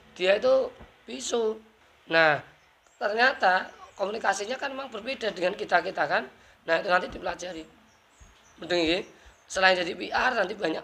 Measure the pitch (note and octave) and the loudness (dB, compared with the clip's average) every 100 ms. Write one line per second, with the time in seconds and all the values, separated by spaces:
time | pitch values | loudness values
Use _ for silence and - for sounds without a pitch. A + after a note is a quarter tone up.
0 | - - F3+ G#3 B3+ C4 - - - _ | -18 -2 2 2 4 4 2 -6 -20 _
1 | - B3+ B3 A#3+ A3 A3 - _ _ _ | -14 -10 -4 0 0 -2 -10 _ _ _
2 | - E3 D#3+ C#3 - - _ _ _ - | -2 4 4 2 -4 -20 _ _ _ -6
3 | A3+ A3 B3+ C4+ G3+ F#3 - - - - | -2 2 2 4 2 2 0 -14 -16 -6
4 | G3 G#3+ G#3+ G3 G#3 C4 C#4 C4+ C4+ A3 | -6 -4 -2 -2 -2 -6 -6 -8 -10 -10
5 | A3+ C4+ A3 F3+ F3+ G3+ G#3 F3+ E3+ F3 | -8 -6 -6 -2 -2 -2 0 2 2 -2
6 | D3+ F#3+ B3 - - _ - E3 G3+ F3+ | 0 0 -4 -12 -20 _ -2 -2 2 0
7 | - C#3 F3+ F3 F3+ E3 D#3 - _ _ | 0 -8 -8 -8 -10 -12 -16 -20 _ _
8 | _ _ - _ _ - E3 F3 D#3+ C#3+ | _ _ -20 _ _ -14 -2 0 2 0
9 | - - - _ - F#3+ F#3 F3+ F3 - | -4 -16 -20 _ -10 4 4 4 0 -6
10 | - - A#3+ A#3 F#3 G3+ E3+ D#3+ | -4 0 0 0 -2 -2 -2 -2